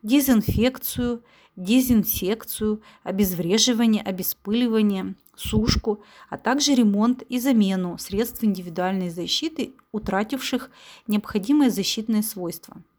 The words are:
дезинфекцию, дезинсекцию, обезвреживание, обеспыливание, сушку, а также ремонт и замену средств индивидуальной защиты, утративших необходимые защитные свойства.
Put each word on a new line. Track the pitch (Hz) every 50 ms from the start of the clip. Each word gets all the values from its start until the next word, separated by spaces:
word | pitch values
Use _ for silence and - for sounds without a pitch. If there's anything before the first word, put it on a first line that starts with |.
| -
дезинфекцию, | 208 247 285 277 262 254 214 202 - - - 220 254 262 - - - - - 247 240 240 233 _ _ _ _ _ _ _
дезинсекцию, | - 180 185 226 262 262 254 240 220 202 - - - - 185 214 220 - - - - 214 214 214 214 - - - _ _
обезвреживание, | - 185 190 208 185 180 165 180 170 185 220 214 - 247 226 233 226 220 208 -
обеспыливание, | - 190 180 185 - - _ _ - 208 233 247 240 220 220 214 208 202 190 185 190 190 _ _ _ _
сушку, | - - - - 214 214 247 - - - 226 208 214 - _ - - - _
а | -
также | - _ 214 254 285 285 294 285
ремонт | 247 240 208 196 202 214 233 254 254 -
и | _ 247 247
замену | 233 277 269 226 208 190 190 185 185 175 170
средств | 160 - - 196 196 233 247 - - 233
индивидуальной | 214 196 180 180 180 165 175 180 185 190 190 185 175
защиты, | 165 180 170 170 - - 294 330 320 311 247 - - _ _ _
утративших | - 214 214 - - 190 208 214 - 262 262 - - 247 - - _ - - - - - _
необходимые | - 208 208 208 - - 214 185 - 285 302 285 254
защитные | 190 180 190 - - - 214 220 220 208 208
свойства. | 214 - 196 180 170 170 - - - - 175 175 _ _